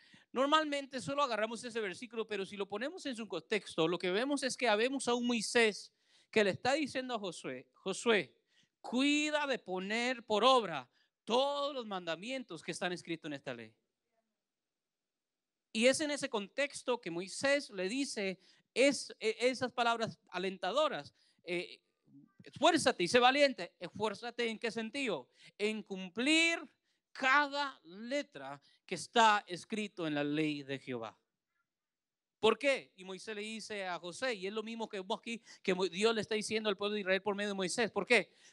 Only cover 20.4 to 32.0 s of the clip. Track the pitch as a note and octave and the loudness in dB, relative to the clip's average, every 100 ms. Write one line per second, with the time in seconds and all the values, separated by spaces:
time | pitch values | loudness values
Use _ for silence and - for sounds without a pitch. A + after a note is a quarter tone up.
20.4 | F#3+ F#3+ F#3 B3 D4+ E3 C#3+ _ _ _ | -4 -4 -2 2 0 -2 -10 _ _ _
21.4 | - F3 F3 A#2 _ _ _ C#3 - _ | -6 -6 -6 -12 _ _ _ -20 -20 _
22.4 | - - D4+ E4 F3 G3+ F3 B3 A#3+ C#4 | -18 2 4 6 4 2 4 6 8 6
23.4 | C#4 A#3+ F3 - F3 F#3+ G#3+ G3+ A#3+ A#3 | 4 2 -8 -10 -12 -4 -4 -4 -10 -4
24.4 | A#3 A3 A#3 A3+ A3 C#4+ C4 D#3 B2 _ | -4 -2 -4 -4 -6 -4 -2 -4 -6 _
25.4 | - - G#3 G#3+ - F#3+ F#3 A3+ C4 D#4+ | -18 -4 -2 -2 -6 -10 -8 -2 4 4
26.4 | E4 E4 C#4+ _ _ _ _ - C4 C#4+ | 4 2 -4 _ _ _ _ -2 4 4
27.4 | C#4+ C#4+ C#4+ - D#3+ F#3+ A#3+ C#4+ - C#3+ | 4 0 -4 -6 -18 -14 -4 -4 -4 -10
28.4 | C3+ C#3 _ _ - E3+ - A#3+ A3 G#3 | -12 -12 _ _ -10 -8 0 6 6 6
29.4 | - E3+ - G#3+ G#3 - D#3+ D3 D3 D3 | 0 -10 -6 -6 -6 -4 -2 0 0 0
30.4 | D#3 C#3+ C3+ C3+ - B2 A2 - _ _ | 0 -2 -6 -8 -6 -8 -8 -14 _ _
31.4 | _ _ _ _ _ _ | _ _ _ _ _ _